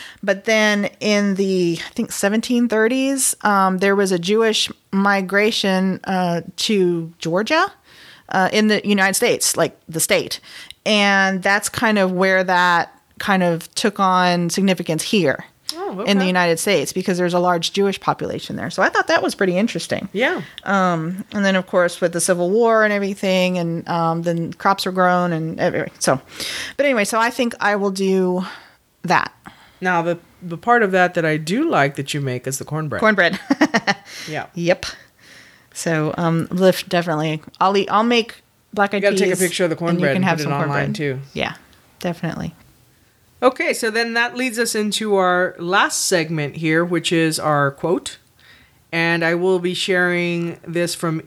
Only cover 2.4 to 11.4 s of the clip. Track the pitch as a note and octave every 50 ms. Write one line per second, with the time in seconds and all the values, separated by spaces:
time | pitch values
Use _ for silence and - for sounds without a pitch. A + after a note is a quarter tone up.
2.4 | - - B3 A#3+ A#3+ A#3 G#3+ A3 A3 A#3 C4 C4 C4+ C4+ C#4 C4+ C4 - - -
3.4 | - G#3+ G3+ G3 F#3+ F#3 F#3 F#3 G3 G3+ G3 G3+ G3+ F#3 F#3+ E3+ E3+ F#3+ G#3+ A3+
4.4 | A3+ A3 G#3+ - - - - - _ _ G3 G3 G3 G3+ G3 G3 F#3+ F3+ F#3+ G3+
5.4 | G#3 A3 A3 - - G3 F#3+ F#3 F#3 F#3+ F#3 - - - F#3+ F#3 F3+ F3 E3+ E3
6.4 | E3+ - - - - - G#3+ G3 F3+ F3 F3 E3+ E3 D#3+ E3+ - - E3 E3+ F#3
7.4 | A3 - D#4 E4 F#4 G4+ - _ _ _ - - - - - - _ - - F#3+
8.4 | F#3 - - G#3+ G#3+ G#3+ G#3 - - G3+ G#3 G3 F#3+ G3 F#3+ - A#3+ G#3 C#3+ -
9.4 | - - - - E3 C#3 - - _ - D#3+ D#3+ - - G3+ E3 - - - -
10.4 | - - - - - - - _ - G3+ G#3+ G#3 G3+ G3+ G3 G3 F#3+ F#3+ F#3+ F3+